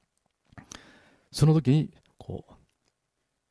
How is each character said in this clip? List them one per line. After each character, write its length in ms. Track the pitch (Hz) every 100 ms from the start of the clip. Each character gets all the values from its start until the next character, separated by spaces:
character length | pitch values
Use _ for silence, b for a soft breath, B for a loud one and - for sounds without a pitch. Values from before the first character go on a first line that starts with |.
| _ _ _ _ _ - - B B B B B B
そ 140 | - 151
の 80 |
時 160 | 156 131
に、 240 | 151 - - _ -
こ 280 | - - -
う、 40 | - _ _ _ _ _ _ _ _ _